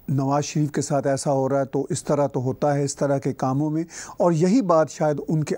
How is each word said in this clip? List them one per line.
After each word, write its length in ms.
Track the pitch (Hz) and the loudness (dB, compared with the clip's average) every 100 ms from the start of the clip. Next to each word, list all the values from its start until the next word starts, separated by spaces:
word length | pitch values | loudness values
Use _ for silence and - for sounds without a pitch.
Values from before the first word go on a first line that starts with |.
| - | -4
नवाज 320 | 135 135 143 | -2 0 0
शरीफ 260 | 143 160 151 | 0 0 0
के 120 | 147 | -2
साथ 240 | 139 143 135 | -2 0 0
ऐसा 240 | 135 - | 0 0
हो 160 | 135 131 | 0 2
रहा 120 | 139 | 0
है 60 | 135 | 0
तो 200 | 143 139 | -2 -2
इस 140 | 139 - | -4 -2
तरह 200 | 147 143 | 0 0
तो 120 | 143 | 0
होता 320 | 127 123 147 | -4 0 0
है 120 | 143 | 0
इस 120 | 143 - | -2 -2
तरह 200 | 143 139 | -2 0
के 140 | 139 | -2
कामों 340 | 123 131 131 151 | -2 -2 0 -2
में, 140 | 156 170 - - - | -2 -6 -10 -16 0
और 120 | 180 | 2
यही 260 | 165 180 233 | 4 4 4
बात 280 | 196 165 151 | 4 4 2
शायद 280 | - 156 143 | 0 -2 0
उनके 340 | - 160 147 | -2 -2 -2